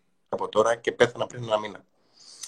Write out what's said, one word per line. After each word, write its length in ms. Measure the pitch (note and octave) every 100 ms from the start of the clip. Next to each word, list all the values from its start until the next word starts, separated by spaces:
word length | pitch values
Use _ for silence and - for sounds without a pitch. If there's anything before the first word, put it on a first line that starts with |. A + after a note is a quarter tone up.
| _ _ -
από 200 | G2+ F#2+
τώρα 260 | G#2 A2+ A#2
και 160 | -
πέθανα 340 | - A#2+ - A2
πριν 180 | B2
ένα 160 | A2+ G#2+
μήνα. 240 | G#2+ F#2+ _ _ _ _ - -